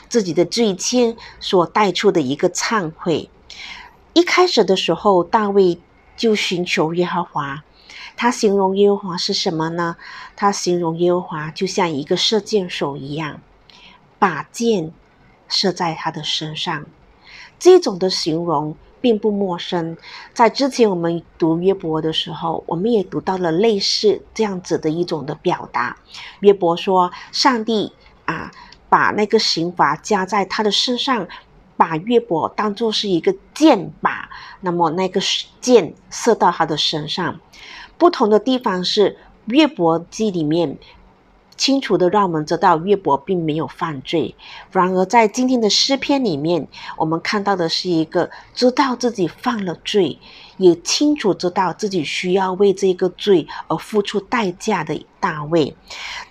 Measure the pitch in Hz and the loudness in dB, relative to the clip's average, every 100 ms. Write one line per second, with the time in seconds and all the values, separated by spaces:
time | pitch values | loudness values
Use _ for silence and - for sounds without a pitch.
0 | - 233 180 156 170 226 226 185 - 247 | -2 -2 0 0 0 2 0 0 0 2
1 | 233 226 - - - 190 160 220 202 175 | 0 -2 -16 -14 0 0 2 2 0 2
2 | 202 185 127 143 180 - - 226 160 - | 2 2 0 0 0 -2 -2 -2 -4 -6
3 | 185 135 - _ - - - - - _ | -2 -2 -4 _ -20 -20 -18 -18 -20 _
4 | _ 320 349 339 359 247 185 185 - 160 | _ 0 2 4 2 4 2 2 0 0
5 | 208 185 170 226 202 202 185 170 _ _ | 2 2 2 0 2 4 4 2 _ _
6 | _ - 226 208 - 175 180 - 156 170 | _ -4 0 0 -2 -4 -2 0 0 0
7 | 175 180 - 160 139 143 - _ - - | -2 -2 -4 -6 -6 -8 -14 _ -20 -20
8 | - - 240 247 214 196 190 196 202 202 | -18 -4 -2 2 2 2 2 4 4 4
9 | 196 175 - 196 196 160 160 170 170 170 | -2 -6 -4 -2 -2 -2 -4 -2 -4 -4
10 | - - - - 202 196 180 175 165 165 | -14 -18 -18 -2 0 0 -2 0 0 0
11 | 175 175 180 156 156 - 185 202 175 139 | 2 0 -2 -10 -10 -6 -4 0 -2 -2
12 | 151 180 - 220 202 214 180 - 151 143 | -2 0 0 0 0 -2 -2 -6 -6 -6
13 | 139 147 151 151 - _ _ - - - | -8 -8 -8 -10 -20 _ _ -20 -20 -20
14 | _ - 190 147 - - 233 208 160 - | _ -2 -2 -2 -10 -4 0 0 -2 -10
15 | _ _ _ _ - - 190 175 175 160 | _ _ _ _ -6 -2 0 0 -4 -4
16 | 165 160 147 - 156 156 180 151 151 - | -6 -6 -6 -6 -6 -8 -6 -8 -10 -20
17 | _ _ - - - - 349 370 294 180 | _ _ -20 -20 -20 2 8 8 6 -2
18 | 185 - 165 160 170 147 151 156 - - | -2 -2 -2 -2 0 -2 -2 -8 -18 -2
19 | 254 214 214 202 196 170 - 180 165 165 | 0 2 0 0 -2 -4 -4 -4 -4 -8
20 | - - - - 226 220 269 254 214 175 | -16 -20 -10 2 2 4 -2 2 2 2
21 | 165 170 - - 165 165 185 190 160 156 | -2 -2 -6 -2 0 2 2 0 -2 -2
22 | 160 156 - 156 165 - - 170 214 226 | -2 -4 -6 -6 -6 -6 -6 -4 0 0
23 | 185 151 - 185 175 160 226 202 - - | -2 -6 -4 -2 0 2 2 2 -2 0
24 | 208 - - - 214 180 - 156 156 165 | 2 0 -4 -4 -4 -4 -4 -2 -2 -2
25 | 170 160 135 151 180 - - 120 120 - | -4 -4 -6 -4 -4 -4 -6 -6 -6 -8
26 | _ - - - 202 196 175 170 - 185 | _ -20 -18 2 4 4 2 -2 0 2
27 | 180 - - - 285 240 220 214 170 _ | 2 -2 -12 2 2 2 0 -2 -2 _
28 | - _ - 160 156 - - - - 175 | -20 _ -8 -8 -8 -16 -20 -16 0 2
29 | 113 196 214 220 - 165 170 175 151 160 | 2 2 2 2 2 -2 -4 0 0 0
30 | - 202 190 208 190 - 214 196 - 240 | -2 -2 0 -2 -2 -2 0 0 -2 -2
31 | - 240 170 - _ _ _ - 175 160 | -2 -2 -4 -12 _ _ _ -2 0 0
32 | 208 240 233 160 123 - 214 202 226 214 | 0 0 2 -2 -2 -2 -4 -2 -4 -2
33 | 208 170 196 - _ - 311 220 160 - | -2 0 0 -2 _ 2 4 4 0 -4
34 | - - - - - - 185 175 165 175 | -4 -4 -12 -18 -20 -10 -4 0 0 0
35 | 185 190 - - - _ 240 240 143 - | -2 -2 -4 -6 -8 _ 4 4 4 -8
36 | - - 247 208 190 175 160 147 - 156 | -16 -4 0 2 2 2 -2 -2 -2 -4
37 | 151 - 160 160 _ - - - - - | -6 -6 -6 -8 _ -20 -20 -20 -14 2
38 | 349 349 214 214 208 254 254 185 180 214 | 2 4 2 2 2 -2 -2 -4 -2 2
39 | 185 - - _ - 262 294 - 170 165 | 2 0 -20 _ -2 2 2 4 2 2
40 | 170 - 214 175 151 165 156 - - - | -2 -4 -2 -2 0 0 -2 -4 -16 -20
41 | - _ _ _ _ - - 277 - 175 | -20 _ _ _ _ -6 0 0 2 2
42 | 180 208 190 160 151 165 185 160 180 196 | 4 2 2 0 -2 2 4 2 2 0
43 | 165 139 - 180 160 151 143 - 170 139 | 2 0 0 -2 0 -2 -4 -6 -8 -8
44 | - 165 123 - - - - 185 180 185 | -4 -2 -2 -8 -20 -20 -6 0 2 2
45 | 185 240 220 247 254 254 214 - - 269 | 2 4 4 2 0 2 2 2 0 0
46 | - 277 240 143 156 170 - - - - | 0 0 2 0 0 0 -2 -12 -14 -4
47 | 156 165 - 214 196 190 165 - 185 165 | -2 -2 -2 -2 0 0 0 -2 0 0
48 | 156 180 151 - - - 247 254 269 240 | 0 0 -2 -6 -14 2 2 4 0 0
49 | 247 214 160 - 247 226 185 160 - 208 | -4 -2 -4 -4 -6 -4 -6 -8 -2 0
50 | 165 - - - - - 185 165 - - | 0 -4 -18 -20 -20 2 4 4 0 0
51 | - 302 202 160 180 180 185 165 208 190 | 2 2 0 0 -2 -2 -2 -2 -4 -4
52 | 135 - 180 190 185 185 202 190 190 185 | -4 -4 0 0 0 2 2 4 0 2
53 | 180 - - 180 147 - - 165 - 214 | -2 -2 2 2 2 -10 -6 -6 -2 -2
54 | 202 202 - 247 196 180 - 185 156 - | -2 -4 -4 -4 -4 -4 -4 -4 -4 -8
55 | - - 190 156 147 165 131 - - - | -8 -6 -6 -4 -2 0 0 -4 -18 -14
56 | - - - | -12 -14 -16